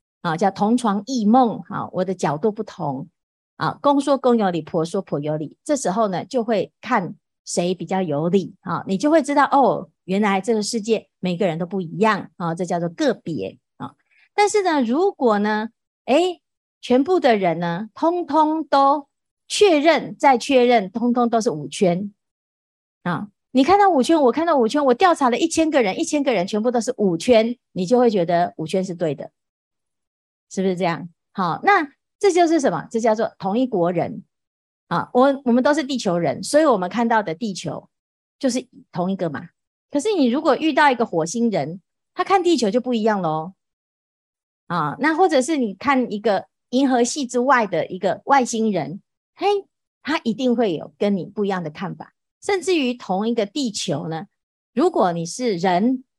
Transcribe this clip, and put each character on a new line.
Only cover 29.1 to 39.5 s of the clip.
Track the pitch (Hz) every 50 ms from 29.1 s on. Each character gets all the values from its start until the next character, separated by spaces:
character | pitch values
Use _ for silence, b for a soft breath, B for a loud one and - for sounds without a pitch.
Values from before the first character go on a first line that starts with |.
| -
的， | - - - _ _ _ _ _ _ _ _ _ _ _ _ _ _ _ _ _ _ _ _ _ _ _ _
是 | - 196
不 | 185 190
是 | 185
这 | 175 190
样？ | 170 165 - 180 170 _ _ _ _
好， | - - 185 170 151 -
那 | - 381 403 359 302 - _ _ _ _ _ -
这 | - 403
就 | 320 359 349 311
是 | 330 320
什 | 262 220
么？ | 170 - - -
这 | - 226
叫 | 226 226 220
做 | 220 214 - - -
同 | - 190 196 247
一 | 262
国 | 247 220 180 165 175
人， | 180 170 131 92 73 - - _ _ _ _ _ _ _ _ _ _ _ _ -
啊， | 175 160 - -
我， | - 247 262 285 269 269 -
我 | 247
们 | 226 254
都 | 247 294 302
是 | 320 277
地 | 269 277 233
球 | - 202 170
人， | 175 165 139 - -
所 | 185 - - 302
以 | 320
我 | 294 233 190
们 | 180 185
看 | 190 240 233
到 | 233 233 220
的 | 208 165 160
地 | 165 240 208
球 | 180 - - 156 123 - - _ _ _ _ _ _ _ _ _ _ -
就 | - 262
是 | 226 254 - _ _ - - _
同 | - - 175 190
一 | 196
个 | 185 180 156
嘛。 | 139 113 - -